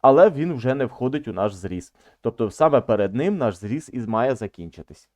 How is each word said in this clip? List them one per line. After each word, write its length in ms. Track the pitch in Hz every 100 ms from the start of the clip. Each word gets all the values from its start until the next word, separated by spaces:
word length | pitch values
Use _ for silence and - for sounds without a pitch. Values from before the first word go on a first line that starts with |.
але 280 | 135 139 196
він 240 | 139 170
вже 220 | 147 120 135
не 100 | 127
входить 420 | - 127 139 147
у 60 |
наш 200 | 92 104 98
зріз. 380 | 92 90 85 _ _ _
Тобто 300 | 117 - 110
саме 300 | - 160 139
перед 340 | - 107 101 110
ним 220 | 170 208
наш 180 | 123 90
зріз 340 | 104 135 -
і 60 | 127
має 360 | 113 113 123 123
закінчитись. 760 | 104 _ 85 - - 80 _